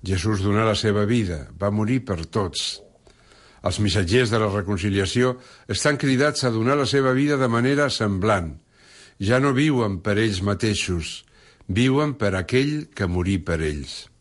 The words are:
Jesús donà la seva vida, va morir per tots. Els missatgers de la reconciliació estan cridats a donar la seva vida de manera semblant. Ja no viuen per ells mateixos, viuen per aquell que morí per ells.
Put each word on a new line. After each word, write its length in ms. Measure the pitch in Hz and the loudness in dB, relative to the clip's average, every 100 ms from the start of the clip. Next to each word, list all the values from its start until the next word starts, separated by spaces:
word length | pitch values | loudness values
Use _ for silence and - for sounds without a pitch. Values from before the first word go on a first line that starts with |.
Jesús 400 | 92 95 98 104 | -2 -2 0 0
donà 220 | 104 104 110 | 0 2 2
la 80 | |
seva 300 | 104 110 104 104 | 2 0 0 2
vida, 320 | 120 98 80 67 | 0 0 -6 -10
va 160 | 80 101 | -4 -2
morir 300 | 104 110 127 | 0 0 -2
per 220 | 113 87 80 | -2 -6 -4
tots. 540 | 110 92 - - - - _ - _ _ - - - | -4 -4 -4 -8 -8 -16 _ -20 _ _ -20 -20 -6
Els 160 | - 87 | -4 0
missatgers 560 | 104 87 90 117 120 | 0 0 2 2 2
de 60 | 110 | 2
la 80 | 107 | 0
reconciliació 840 | 101 101 101 101 98 95 120 127 127 - - - | -2 -2 -2 0 0 0 2 0 0 -12 -20 -8
estan 320 | 101 147 143 | 0 0 2
cridats 400 | 143 127 147 147 | 2 2 2 2
a 80 | 127 | -2
donar 240 | 113 113 143 | 0 2 2
la 60 | 131 | 2
seva 240 | 139 131 | 2 2
vida 240 | 127 147 143 | 2 2 2
de 80 | 127 | 2
manera 400 | 117 123 143 143 | 2 2 2 0
semblant. 640 | - 107 95 104 101 82 73 _ _ - - - _ | 0 -2 0 2 0 -2 -10 _ _ -20 -20 -20 _
Ja 160 | 98 127 | 0 2
no 160 | 143 | 2
viuen 460 | 131 156 131 110 95 | 2 2 2 0 -2
per 160 | 95 101 | -2 0
ells 240 | 113 92 | 0 0
mateixos, 800 | 101 98 110 101 - 87 78 - - _ - _ | -2 0 0 0 -2 -4 -4 -12 -18 _ -20 _
viuen 480 | - 95 127 135 151 131 | -4 2 2 2 0 0
per 140 | 101 95 | -2 -2
aquell 540 | 85 127 143 151 147 | 0 0 0 -2 -8
que 140 | - 95 | -4 -2
morí 300 | 90 90 98 | 0 0 0
per 160 | 80 82 | 0 -2
ells. 400 | 80 73 65 - - _ | -2 -4 -10 -14 -18 _